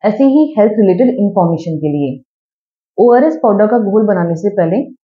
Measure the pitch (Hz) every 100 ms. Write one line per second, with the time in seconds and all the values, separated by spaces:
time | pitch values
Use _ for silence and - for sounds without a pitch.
0 | 208 214 277 277 302 220 214 214 202 180
1 | 247 - 202 196 170 160 170 156 147 147
2 | 139 131 _ _ _ _ _ _ _ -
3 | 240 240 302 320 240 202 214 240 208 208
4 | 208 190 170 165 196 202 165 196 - -